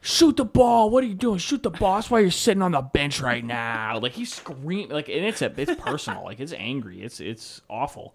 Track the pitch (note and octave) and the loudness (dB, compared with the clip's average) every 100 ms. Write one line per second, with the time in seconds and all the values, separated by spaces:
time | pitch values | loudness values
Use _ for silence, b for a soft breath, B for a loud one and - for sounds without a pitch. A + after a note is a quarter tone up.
0 | - - E4 - A#3+ B3 A#3+ A#3 G#3+ B3 | -2 4 6 6 2 4 6 6 6 4
1 | B3+ F#3+ A#3+ G3 - C#4 B3 E3 G3+ F#3+ | 2 -2 0 0 -2 -2 -2 0 2 2
2 | - A#3 G3 - - G3 F#3 D3+ C3 - | 2 4 6 4 2 4 2 0 0 0
3 | C#3+ C#3 B2+ A#2+ A#2 A#2+ A#2 A2+ A2 A2+ | 0 0 0 -2 -2 -4 -2 -4 -2 -2
4 | B2 B2 A#3+ - - C#3 C#3+ F#3+ D#3+ D3 | -4 -6 -10 -10 -12 -10 -6 -6 -4 -6
5 | D3+ C#3+ G3+ A3 B2+ - D3 F4 - D3+ | -4 -2 -2 -2 -4 -4 -4 -4 -4 -6
6 | - - F2+ G2+ C#3+ E3 A2 C#3 G#2+ F#2 | -6 -8 -10 -12 -10 -8 -6 -6 -8 -12
7 | G#2+ - E2 A2+ - - _ A2 C#3+ - | -14 -10 -10 -10 -12 -18 _ -6 -6 -8
8 | - | -18